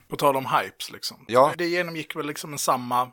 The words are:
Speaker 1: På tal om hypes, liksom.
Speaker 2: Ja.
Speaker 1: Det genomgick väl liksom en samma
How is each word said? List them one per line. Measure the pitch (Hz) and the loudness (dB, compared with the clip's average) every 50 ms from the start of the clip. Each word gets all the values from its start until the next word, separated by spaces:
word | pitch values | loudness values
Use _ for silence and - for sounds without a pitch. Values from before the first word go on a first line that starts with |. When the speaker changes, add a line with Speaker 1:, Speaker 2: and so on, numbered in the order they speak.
| _ - | _ -12
Speaker 1:
På | - | -4
tal | - 135 143 139 | 0 2 2 2
om | 135 127 | 2 0
hypes, | 117 151 139 98 95 - - - - | 0 0 0 0 -2 -6 -12 -12 -12
liksom. | - - - - - - - - | -12 -10 -10 -10 -10 -10 -4 2
Speaker 2:
Ja. | 110 127 135 151 139 160 | 6 6 6 6 4 0
Speaker 1:
Det | 175 | -2
genomgick | 170 170 175 175 170 165 160 147 - - | -2 0 -2 -2 -2 -4 -8 -8 -8 -8
väl | 165 147 | -6 -6
liksom | 147 147 - - 160 147 | -6 -6 -8 -8 -10 -8
en | 135 | -4
samma | - - 143 127 123 123 123 123 127 123 | 0 0 0 0 0 0 0 0 0 -2